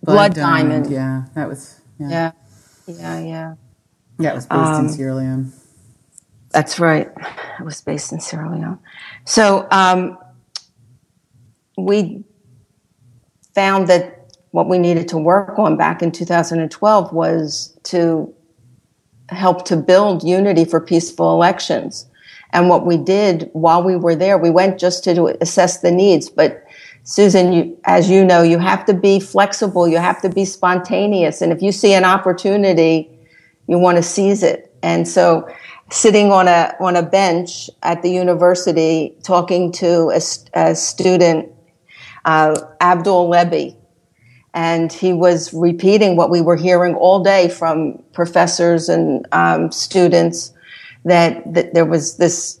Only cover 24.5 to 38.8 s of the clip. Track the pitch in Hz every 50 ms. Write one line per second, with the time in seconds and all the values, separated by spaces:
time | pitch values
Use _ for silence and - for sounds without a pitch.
24.5 | 165 180 185 196 190 190 - 180 180 - - 202 170 170 170 - - - 170 170
25.5 | - - 180 180 - - - 175 175 180 190 202 185 151 - - - - - 147
26.5 | - - - _ - - - - - _ _ - - - 208 202 175 190 180 180
27.5 | 180 170 156 170 - - _ 180 180 180 165 - 185 190 190 185 180 170 170 165
28.5 | 165 170 170 185 196 196 - - 208 180 - 202 196 196 196 - - - 196 202
29.5 | - - 226 202 175 180 175 170 160 165 170 180 180 - - 190 170 196 196 190
30.5 | - - - 180 180 180 180 - 214 185 196 208 208 190 175 156 - - - 165
31.5 | 165 170 180 196 196 202 - 208 196 190 185 185 185 196 190 185 180 180 - 202
32.5 | 196 208 202 196 180 160 165 165 160 160 156 - - _ _ _ _ _ _ _
33.5 | _ _ _ - 170 175 180 180 175 175 165 175 - - 196 196 202 196 190 156
34.5 | - - - _ _ _ - 170 170 170 170 170 - 185 175 175 165 165 165 -
35.5 | - - - - - - _ _ - - - 226 202 208 208 202 202 190 185 180
36.5 | 175 170 165 - - - 190 185 180 175 170 170 175 196 196 190 170 170 175 170
37.5 | - - - - - _ - - 170 170 - 175 180 180 180 180 180 165 175 175
38.5 | 180 180 180 190 165 165